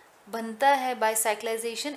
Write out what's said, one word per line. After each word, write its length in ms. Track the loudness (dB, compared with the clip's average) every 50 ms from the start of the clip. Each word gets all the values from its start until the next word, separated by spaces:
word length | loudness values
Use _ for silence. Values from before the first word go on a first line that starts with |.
| -20 -20 _ _ _ -10
बनता 400 | -8 -8 -8 -8 -2 2 4 4
है 260 | 4 4 2 -2 -2 0
by 140 | 0 2 2 2
cyclization, 760 | 2 0 0 0 -2 -4 -4 -4 -4 -6 -6 -6 -6 -8 -8